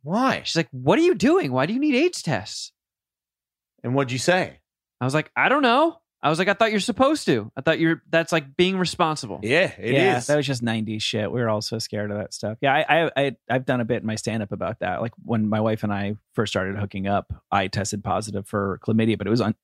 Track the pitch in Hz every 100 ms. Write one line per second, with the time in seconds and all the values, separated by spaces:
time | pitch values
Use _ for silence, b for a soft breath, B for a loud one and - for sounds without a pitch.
0 | 139 214 262 90 - 165 160 127 131 247
1 | 349 220 226 370 139 127 151 247 302 247
2 | 359 - 170 104 98 - - _ _ _
3 | _ _ _ _ _ _ _ _ 120 135
4 | 127 127 175 185 98 - _ _ _ -
5 | 127 151 - 120 165 285 254 254 330 -
6 | _ _ 139 160 190 190 226 214 185 220
7 | 269 311 - 120 107 - 160 147 165 160
8 | - 165 165 165 135 135 180 190 175 -
9 | 165 151 110 92 107 156 170 - 110 123
10 | - 123 123 147 139 127 117 113 110 110
11 | - 107 101 120 113 107 - 113 - 107
12 | 104 104 - - 107 110 139 143 - 156
13 | 160 135 139 117 - 127 127 127 117 117
14 | 110 107 - 113 98 101 92 113 92 90
15 | 113 - - 117 107 107 110 107 104 101
16 | 101 104 _ - 104 98 95 101 101 98
17 | 98 101 - - - 98 95 107 98 101
18 | 101 92 107 98 101 104 98 - - 110
19 | 113 104 101 120 104 -